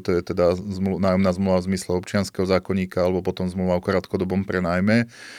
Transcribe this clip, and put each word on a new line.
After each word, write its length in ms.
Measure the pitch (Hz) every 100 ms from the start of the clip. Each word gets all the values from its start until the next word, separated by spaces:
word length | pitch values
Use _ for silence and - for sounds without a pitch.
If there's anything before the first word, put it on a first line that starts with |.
to 80 | 92
je 120 | 87
teda 340 | 87 90 87 90
zmlu-, 400 | 104 92 95 87
nájomná 320 | 95 92 95
zmluva 320 | 90 98 92
v 40 | 90
zmysle 240 | 95 -
občianskeho 480 | 90 - 104 95 -
zákonníka 640 | 92 95 - 98 92 - 90
alebo 160 | 92
potom 240 | 90 90 92
zmluva 320 | 90 92 90
o 60 |
krátkodobom 580 | 90 95 90 95 92 92
prenajme. 640 | 95 95 87 90 98 113 117 - -